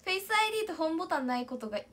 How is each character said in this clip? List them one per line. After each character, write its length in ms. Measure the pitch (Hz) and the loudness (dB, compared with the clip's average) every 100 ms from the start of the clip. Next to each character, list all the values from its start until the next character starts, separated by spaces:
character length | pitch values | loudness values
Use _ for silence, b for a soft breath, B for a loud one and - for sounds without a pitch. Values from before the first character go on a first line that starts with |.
フ 60 | 381 | -4
ェ 60 | 381 | -2
イ 40 | |
ス 100 | 392 | 2
ア 160 | 427 440 | 2 4
イ 60 | |
デ 60 | 440 | 2
ィ 40 | |
ー 20 | 427 | -2
と 80 | |
ホ 140 | 320 320 | 0 0
ー 20 | |
ム 80 | 330 | 0
ボ 80 | 349 | 0
タ 140 | 302 | 0
ン 60 | 254 | 0
な 120 | 247 | -2
い 80 | 247 | -2
こ 100 | 254 | -6
と 140 | 220 | -4
が 100 | 208 - | -4 -6